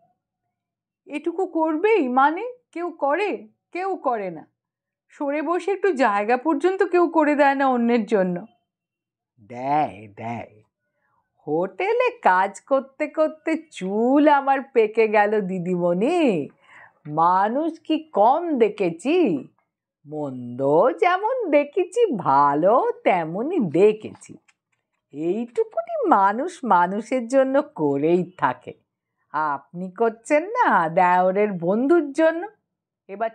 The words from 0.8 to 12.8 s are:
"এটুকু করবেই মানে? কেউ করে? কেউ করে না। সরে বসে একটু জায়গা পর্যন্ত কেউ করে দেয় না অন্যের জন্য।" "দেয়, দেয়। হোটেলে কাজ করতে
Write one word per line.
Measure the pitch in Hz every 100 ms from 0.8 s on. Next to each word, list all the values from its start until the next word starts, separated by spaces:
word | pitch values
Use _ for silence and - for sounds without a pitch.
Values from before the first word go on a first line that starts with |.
| _ _ -
"এটুকু | 294 320 339 370
করবেই | 330 320 302 403 440 254
মানে? | 254 285 330 480 494 _
কেউ | 320 349
করে? | 302 277 311 415 220 214 _ _
কেউ | 339 381 370
করে | 277 233 190
না। | 160 - _ _ _ _ _ _
সরে | - 285 294
বসে | 311 349 339
একটু | 392 392
জায়গা | 277 247 202 208 247
পর্যন্ত | 311 285 349 381
কেউ | 403 359 339
করে | 330 294 285
দেয় | 277 277
না | 269
অন্যের | 247 233 240 202
জন্য।" | 220 180 175 - _ _ _ _ _ _ _ _ _
"দেয়, | 101 120 131 147 131 95 107 101
দেয়। | 113 117 - _ _ _ _ _ _ _ _ _ -
হোটেলে | 156 190 - 381 480 494 494
কাজ | 208 180 196 196
করতে | - 269